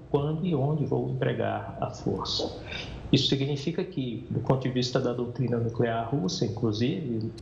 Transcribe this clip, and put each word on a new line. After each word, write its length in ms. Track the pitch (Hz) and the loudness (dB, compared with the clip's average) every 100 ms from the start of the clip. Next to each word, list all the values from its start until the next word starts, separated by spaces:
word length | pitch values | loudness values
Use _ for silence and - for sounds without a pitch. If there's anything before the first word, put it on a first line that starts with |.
| - | 0
quando 340 | 143 147 160 | 2 2 0
e 120 | 185 143 | 2 2
onde 280 | 139 151 | 2 2
vou 240 | 139 120 131 | 2 0 0
empregar 680 | 131 131 110 53 53 53 - | 0 0 2 0 -2 -4 -4
a 100 | - | -4
força. 600 | - - 50 - - - - - - - - - | -2 -2 -2 -2 -2 -2 -4 -10 -10 -8 -10 2
Isso 180 | 127 - | 4 4
significa 540 | 131 139 139 175 165 | 2 0 0 -2 -2
que, 440 | 185 - 123 107 - | -4 -2 -4 -4 -4
do 120 | 117 | -2
ponto 200 | - 131 | 2 2
de 80 | 135 | 2
vista 320 | 127 123 - | 0 2 2
da 140 | 120 | 2
doutrina 420 | 120 117 - 120 120 | 0 -2 0 0 2
nuclear 580 | 113 - 120 113 113 | 0 2 2 2 0
russa, 300 | 143 180 - | 0 0 0
inclusive, 880 | 110 - 117 107 123 185 139 110 110 - | -2 0 0 2 2 0 -2 -2 -4 -2